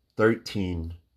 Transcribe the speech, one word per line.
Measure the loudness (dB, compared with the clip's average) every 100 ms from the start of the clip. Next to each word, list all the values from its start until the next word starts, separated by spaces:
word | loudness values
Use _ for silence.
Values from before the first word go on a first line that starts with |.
| _ 2
Thirteen, | 2 2 -2 -4 -4 -4 -6 -12 _